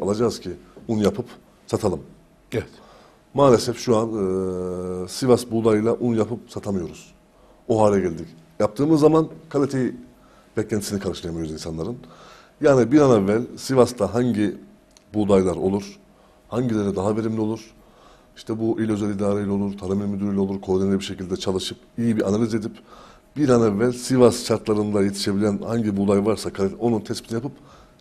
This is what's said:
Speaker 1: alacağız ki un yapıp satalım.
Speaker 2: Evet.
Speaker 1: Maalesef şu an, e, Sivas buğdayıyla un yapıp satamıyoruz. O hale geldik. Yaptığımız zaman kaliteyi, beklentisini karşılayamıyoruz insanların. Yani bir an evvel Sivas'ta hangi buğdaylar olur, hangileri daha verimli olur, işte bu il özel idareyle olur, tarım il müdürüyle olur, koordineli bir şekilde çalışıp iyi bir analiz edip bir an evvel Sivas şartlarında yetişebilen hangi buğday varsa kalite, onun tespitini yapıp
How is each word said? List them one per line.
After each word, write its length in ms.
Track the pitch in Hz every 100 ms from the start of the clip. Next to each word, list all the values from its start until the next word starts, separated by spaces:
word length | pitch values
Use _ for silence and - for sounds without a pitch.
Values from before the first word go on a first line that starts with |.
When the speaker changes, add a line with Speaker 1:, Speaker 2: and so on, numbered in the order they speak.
Speaker 1:
alacağız 380 | 92 104 117 -
ki 100 | 95 82 - - -
un 100 | 110
yapıp 280 | 101 101 - - _ _ -
satalım. 320 | 107 104 80 - - _ _ _
Speaker 2:
Evet. 160 | 113 - - - - - _ _
Speaker 1:
Maalesef 460 | 123 139 113 - 113
şu 180 | - 110
an, 120 | 113
e, 960 | 110 95 95 92 92 90 90 92 90 92
Sivas 440 | - 131 120 -
buğdayıyla 420 | 113 113 107 110
un 220 | - 120 113
yapıp 240 | 101 117 -
satamıyoruz. 600 | 104 104 95 80 78 - _ _ _ _ _ -
O 140 | 110
hale 160 | 107 101
geldik. 280 | 87 82 82 - - _
Yaptığımız 400 | 104 - 147 156
zaman 280 | 151 160 160 - -
kaliteyi, 460 | 143 139 135 120 - - _ _ _ _ -
beklentisini 420 | 104 104 101 98
karşılayamıyoruz 520 | 95 80 87 82 80
insanların. 440 | 78 87 80 87 123 - - - - - _
Yani 300 | 147 135 113
bir 100 | 147
an 220 | 139 113
evvel 180 | 98 110 123 -
Sivas'ta 560 | - 131 113 - 98
hangi 420 | 110 127 104 101 - - - _ _ _
buğdaylar 420 | 107 101 98 92 82
olur, 440 | 95 101 98 - _ _ _ _ _
hangileri 480 | 110 127 110 101 95
daha 220 | 98 107
verimli 240 | 110 110
olur, 320 | 107 110 - - - _ - - _ -
işte 220 | - 110
bu 220 | 113 110
il 100 | 110
özel 180 | 104 104
idareyle 420 | 101 101 101 101
olur, 260 | 98 101 98
tarım 240 | 95 98
il 40 | 101
müdürüyle 340 | 101 101 98
olur, 220 | 98 98
koordineli 380 | 98 95 98 98
bir 40 | 98
şekilde 320 | 90 90 90
çalışıp 400 | 104 92 - - - -
iyi 200 | 117 107
bir 100 | 101
analiz 260 | 104 117
edip 180 | 110 113 - - - - - _ 139
bir 120 | 143
an 120 | 120 113 101
evvel 160 | 123
Sivas 540 | 123 - 131 120 120 -
şartlarında 580 | 110 - 104 104 104
yetişebilen 540 | 101 101 107 98 107 101
hangi 400 | 90 117 107 98
buğday 280 | 101 101 101
varsa 280 | 101 92
kalite, 220 | - 98 -
onun 240 | 117 110
tespitini 360 | 98 113 - 113
yapıp 160 | 135 - - - - _